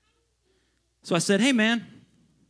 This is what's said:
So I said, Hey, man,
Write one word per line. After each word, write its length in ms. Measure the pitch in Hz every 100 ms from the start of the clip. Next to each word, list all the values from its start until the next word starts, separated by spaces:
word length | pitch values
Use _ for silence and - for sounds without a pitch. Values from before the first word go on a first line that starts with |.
| _ _ _ _ _ _ _ _ _ _
So 140 | - 175
I 40 |
said, 220 | - 196
Hey, 100 | 262
man, 420 | 247 220 233 - - _ _ _ _